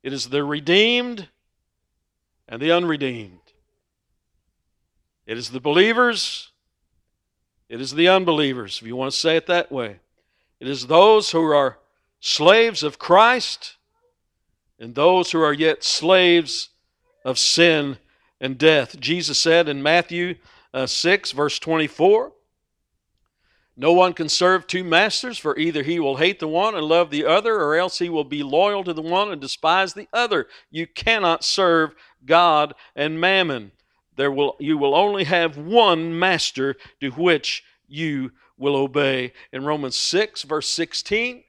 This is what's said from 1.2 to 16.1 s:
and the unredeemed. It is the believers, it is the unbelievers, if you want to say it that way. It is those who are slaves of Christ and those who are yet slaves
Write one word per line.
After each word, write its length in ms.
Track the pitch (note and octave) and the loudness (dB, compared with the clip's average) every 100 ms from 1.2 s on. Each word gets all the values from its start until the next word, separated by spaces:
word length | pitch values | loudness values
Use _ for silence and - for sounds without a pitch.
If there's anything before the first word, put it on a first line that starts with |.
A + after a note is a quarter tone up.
| E3 _ _ _ _ _ _ _ _ _ _ _ _ | -16 _ _ _ _ _ _ _ _ _ _ _ _
and 140 | A2+ | -6
the 100 | D3+ | 0
unredeemed. 680 | E3+ F3 D3+ C3+ A#2+ G2+ F2 _ _ _ _ _ _ _ _ _ _ _ _ _ _ _ _ _ _ | 0 0 -4 -4 -8 -14 -20 _ _ _ _ _ _ _ _ _ _ _ _ _ _ _ _ _ _
It 140 | - A#2 | -14 -12
is 100 | A#2 | -8
the 120 | B2+ | -6
believers, 920 | C#3 D#3+ G#3+ A#3 B3 G#3+ - - - _ _ _ _ _ _ _ _ _ _ _ _ | 0 2 2 4 0 0 -6 -10 -16 _ _ _ _ _ _ _ _ _ _ _ _
it 100 | A#2 | -12
is 140 | C3 | -8
the 120 | C#3+ F3 | 0 2
unbelievers, 760 | F#3+ F3+ D#3 C#3+ B2+ G2+ - | 4 2 0 -2 -4 -10 -14
if 40 | A2+ | -12
you 100 | B2 | -8
want 160 | C3 | -6
to 60 | - | -2
say 200 | E3 D#3+ | 0 0
it 80 | D#3 | 0
that 260 | F3 - | -2 -2
way. 280 | C#3 A2+ F#2+ _ _ _ _ _ _ | -8 -8 -12 _ _ _ _ _ _
It 80 | B2+ | -10
is 180 | C3+ B2 | -10 2
those 440 | D#3+ G3+ G#3+ G#3 | 6 8 6 2
who 120 | E3 | -2
are 340 | D#3+ D3 C3+ - _ _ _ _ | 2 2 0 -6 _ _ _ _
slaves 600 | - - D#3 A3 A#3 F#3 | -6 2 6 6 4 -2
of 160 | D3+ - | -8 -8
Christ 760 | - F#3 A3+ B3 - - - _ _ _ _ _ _ _ _ _ _ _ | 4 6 6 2 -4 -10 -14 _ _ _ _ _ _ _ _ _ _ _
and 160 | A#2 | -12
those 380 | A#2+ D#3+ F#3 E3+ | 2 4 4 0
who 80 | E3 | 0
are 140 | D3+ | 0
yet 280 | C#3+ D#3 D3+ | 2 0 0
slaves 880 | - - D#3+ | -4 -2 4